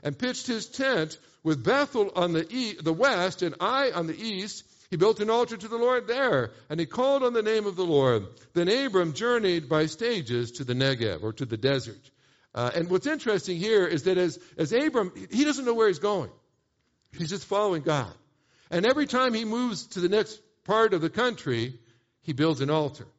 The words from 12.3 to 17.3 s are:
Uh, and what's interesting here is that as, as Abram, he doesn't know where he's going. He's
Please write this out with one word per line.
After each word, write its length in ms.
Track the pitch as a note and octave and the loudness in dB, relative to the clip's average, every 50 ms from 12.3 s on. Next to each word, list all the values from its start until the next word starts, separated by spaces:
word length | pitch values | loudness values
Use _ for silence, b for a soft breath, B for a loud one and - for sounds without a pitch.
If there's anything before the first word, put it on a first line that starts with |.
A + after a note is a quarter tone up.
| b b b b b | b b b b b
Uh, 160 | A#2 B2 B2 | -2 -2 -2
and 160 | - E3+ E3+ F3 | 0 -2 -2 0
what's 180 | F#3 F#3 F3+ | 0 0 0
interesting 500 | C#4+ D#4 - - A#3 G#3 F3+ - F#3+ F3 | -2 -4 -2 -2 -2 -2 -2 -2 -4 -6
here 300 | E3 F#3+ A3 A3 G3+ F3+ | -4 0 2 4 4 4
is 180 | D#3 F3 C#3 A2 | 2 0 0 0
that 140 | F#3 F#3 F#3 | 2 2 2
as, 200 | F3+ E3 - - B B B | 2 0 -2 -6 B B B
as 160 | B E3 C#3 | B -4 0
Abram, 380 | A3+ B3+ D4+ D#4 B3+ A#3 F#3+ F3+ - - F#3+ - | 2 2 2 2 2 0 -2 -2 -6 -12 -14 -4
he 100 | G3 B3 | 0 0
doesn't 220 | D4 D4+ C#4 C4 C4 | 2 2 0 -2 0
know 100 | A#3 A#3 | -2 2
where 140 | A3+ A3 G#3 | 4 4 2
he's 100 | F3+ C#3 | 2 2
going. 320 | G3 G#3 G#3 F3+ B2 - - _ _ _ _ _ _ _ _ _ _ _ _ _ _ _ - | 0 0 0 0 -4 -6 -10 _ _ _ _ _ _ _ _ _ _ _ _ _ _ _ -10
He's 140 | - E3 D3 | -8 -6 -6